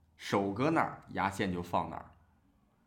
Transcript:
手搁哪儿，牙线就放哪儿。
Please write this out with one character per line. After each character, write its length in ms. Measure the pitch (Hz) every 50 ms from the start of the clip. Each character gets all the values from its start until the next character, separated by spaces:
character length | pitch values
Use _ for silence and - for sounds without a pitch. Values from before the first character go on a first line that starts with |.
| _ _ _ -
手 340 | - - - 104 98 98
搁 180 | 98 101 127 156
哪 120 | 165 156
儿， 200 | 113 - - - - - -
牙 180 | 92 90 98
线 200 | 95 - 110 95
就 120 | 90 87 87
放 260 | - - 95 85 80
哪 60 | 80
儿。 160 | - - - - - - _ _ _ _ _ _ _ _ _ _ _ _